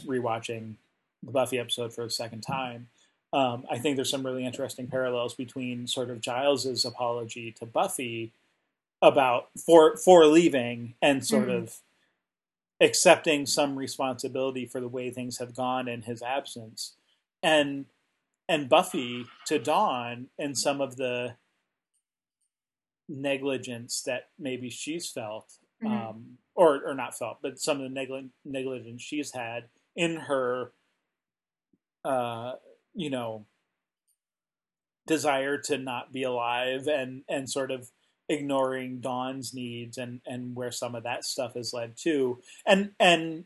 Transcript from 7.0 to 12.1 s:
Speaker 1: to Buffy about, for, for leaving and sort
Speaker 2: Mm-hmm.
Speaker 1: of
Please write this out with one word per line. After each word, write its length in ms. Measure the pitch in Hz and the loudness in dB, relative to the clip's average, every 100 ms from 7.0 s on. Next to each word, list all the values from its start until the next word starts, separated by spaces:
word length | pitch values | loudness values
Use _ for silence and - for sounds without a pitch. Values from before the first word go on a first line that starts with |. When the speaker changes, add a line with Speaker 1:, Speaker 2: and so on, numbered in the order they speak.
| 120 120 110 123 113 | -2 -2 -6 -10 -12
Speaker 1:
to 120 | - 117 | -12 -4
Buffy 680 | 147 190 170 123 117 113 _ _ _ _ _ _ _ | -2 0 -2 -6 -6 -8 _ _ _ _ _ _ _
about, 480 | 160 143 127 120 - - | 6 8 6 2 -2 -4
for, 380 | - 165 156 156 | 8 10 10 8
for 280 | - 180 156 | 10 12 12
leaving 680 | 160 170 135 120 120 120 - | 10 8 4 0 -4 -10 2
and 240 | 156 135 113 | 4 4 2
sort 240 | 143 127 | 2 2
Speaker 2:
Mm-hmm. 140 | 107 | -2
Speaker 1:
of 160 | 85 - _ _ _ | -4 -12 _ _ _